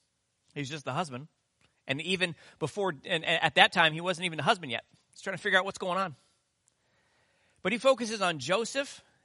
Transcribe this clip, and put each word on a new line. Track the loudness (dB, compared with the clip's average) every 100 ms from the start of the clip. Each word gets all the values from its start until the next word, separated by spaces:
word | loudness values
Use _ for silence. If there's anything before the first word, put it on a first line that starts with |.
| _ _ _ _ _
He's | -10 -8
just | -8 -6
the |
husband. | -4 -4 -8 -14 _ _ _ _ _ -4
And | -4
even | -2 0 -2 -4 -16 -6
before, | -6 -2 -2
and, | -2 -2 -2 0
and | 2
at | 4 6
that | 6
time, | 6 2
he | 2
wasn't | -2 -2 -4
even | -2
a |
husband | 0 0 -2
yet. | -6 -8 _ _
He's | -14
trying | -10 -6
to |
figure | 2 2
out | 2
what's | -2
going | -2 -2
on. | -2 -6 _ _ _ _ _ _ _ _ _ _ _ _ _ _
But | -2
he | 2
focuses | 4 2 0 -2
on | -2 -2
Joseph | 0 0 0 -4 -6 -10 -20 _